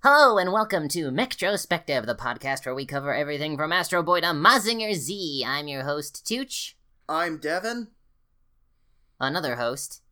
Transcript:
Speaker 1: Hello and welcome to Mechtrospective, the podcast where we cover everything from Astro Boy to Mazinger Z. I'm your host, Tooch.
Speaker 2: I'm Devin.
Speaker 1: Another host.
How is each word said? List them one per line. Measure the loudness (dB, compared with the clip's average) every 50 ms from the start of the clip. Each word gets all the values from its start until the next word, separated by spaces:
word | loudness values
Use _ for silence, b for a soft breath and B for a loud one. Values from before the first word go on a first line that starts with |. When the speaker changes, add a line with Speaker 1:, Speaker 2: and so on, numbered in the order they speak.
| 8
Speaker 1:
Hello | 8 8 10 8 8 8
and | 4 2 2 2
welcome | 2 0 2 0 -2 -2 -2
to | -2 -2 -4 -2
Mechtrospective, | -2 -2 -2 -2 -2 -4 -2 -2 -2 -2 -2 -2 -2 -2 -2 -2 -2 -2 0
the | -2 -6
podcast | -4 -4 -6 -6 -4 -4 -4 -4 -4 -4
where | -6 -6
we | -6 -6
cover | -6 -6 -6 -2 -2 -2
everything | -2 -2 -2 -2 -4 -4 -4 -4
from | -4 -2 0 2
Astro | 0 0 2 0 0 2
Boy | 4 2 2
to | 2 0
Mazinger | 0 4 6 6 6 6 4 0 -2 -2 -2 -2 -2
Z. | -4 -4 -6 -8 -6 -6 -6 -4 -4 -4
I'm | -4 -4 -4 -6
your | -6 -8 -6 -4
host, | -4 -4 -4 -6 -8 -12 -12 -8
Tooch. | -6 -6 -6 -6 -8 -8 -10 -10 -10 -14 _ _ _ _ _ _ -4
Speaker 2:
I'm | -2 -2 -2 -2 -4 -6
Devin. | -4 -4 -4 -2 -4 -4 -6 -6 -8 -10 _ _ _ _ _ _ _ _ _ _ _ _ _ _ _ _ _ _ _ _ _ _ _ _ _ _
Speaker 1:
Another | -6 -4 -4 -2 -4 -4 -4
host. | -2 -2 -4 -4 -4 -8 -12 -12 -16 _ _